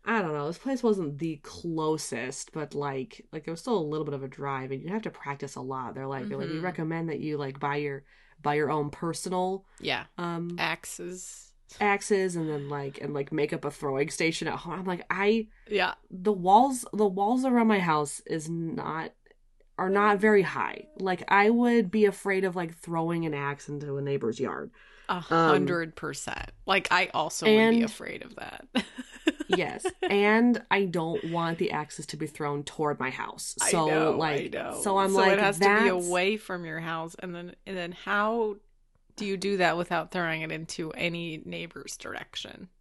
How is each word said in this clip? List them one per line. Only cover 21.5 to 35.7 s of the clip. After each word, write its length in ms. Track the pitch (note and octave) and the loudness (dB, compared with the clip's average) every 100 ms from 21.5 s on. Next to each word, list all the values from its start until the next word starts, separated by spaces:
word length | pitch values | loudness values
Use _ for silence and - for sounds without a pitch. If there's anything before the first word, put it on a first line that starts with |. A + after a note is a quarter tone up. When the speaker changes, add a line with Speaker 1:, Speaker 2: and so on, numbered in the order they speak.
| A#3 A#3+ A#3 F#3 | 6 6 4 4
Speaker 1:
be 140 | A3 | 4
afraid 400 | G3+ F#3+ G3 F#3+ | 4 4 -2 0
of, 100 | F#3+ | 0
like, 220 | F3+ E3 E3+ | -2 -6 -8
throwing 480 | - E3+ E3 E3+ | -4 -2 0 -2
an 80 | E3 | -2
axe 380 | C#3+ C#3 C#3+ - | -4 -4 -6 -8
into 260 | D3 C#3+ C#3 | -8 -6 -4
a 60 | |
neighbor's 360 | C#3+ C#3 - - | -2 -2 -2 -2
yard." 320 | A#2+ C#2 D2 _ - - - | -4 -4 -10 _ -20 -18 -8
Speaker 2:
A 60 | F3+ | -6
Speaker 1:
Um, 60 | |
Speaker 2:
hundred 760 | E3 E3 D#3+ D3 C#3+ F3 E3 - | 2 4 6 6 4 0 -4 -8
percent. 540 | D3+ C#3 - - - - - | -10 -8 -8 -8 -10 -12 0
Like, 220 | G3 - | 0 4
I 160 | F3+ F#3 | 2 2
also 320 | - D#3 - F#3 | 0 -2 2 6
would 40 | |
be 60 | G#3+ | 8
Speaker 1:
and 260 | A3+ A#3 | 8 6
Speaker 2:
afraid 380 | A3+ - - - | 2 -4 -12 -12
of 140 | - - | -12 -14
that. 300 | - - - | -14 -14 -4
<laughs> 100 | - - - - - - - D#4 | -4 -4 -14 -18 -2 -2 -2 -2
Speaker 1:
Yes, 400 | F#4 - - F4+ - | 0 0 -2 -6 -4
and 640 | F4+ G3+ G#3 A3 A#3+ A#3 - | 0 4 6 6 6 4 2
I 160 | G3 G3 | 2 2
don't 360 | F3 E3 E3 E3 | 0 -2 -4 -2
want 280 | E3+ E3 E3 | 0 0 0
the 120 | F#3 | -2
axes 360 | D3+ D3+ - D#3 | -2 -6 -12 -12
to 100 | D3 | -8
be 100 | D#3 | -8
thrown 380 | - D3 D3 | -4 -4 -2
toward 340 | C#3+ - D3+ C#3+ | -6 -2 -2 0
my 120 | B2+ | -4
house. 440 | C3 - - - - | -6 -10 -8 -10 -4
Speaker 2:
I 100 | - | 0
Speaker 1:
So, 160 | F3+ D#3 | 2 4
Speaker 2:
know, 260 | D#3 D#3 | 4 4
I 20 | C#3+ | 2
Speaker 1:
like, 360 | D#3+ C#3+ - | 2 0 -2
Speaker 2:
know. 260 | - - - | -6 -6 -4
Speaker 1:
so 140 | G#3 G3 | 0 2
I'm 140 | F#3+ | 4
Speaker 2:
So 80 | F#3+ | 6
Speaker 1:
like, 140 | F#3+ | 6
Speaker 2:
it 40 | G3 | 6
has 180 | G3 G3 | 4 4
to 20 | |
be 60 | |
Speaker 1:
"That's" 420 | G3 | 6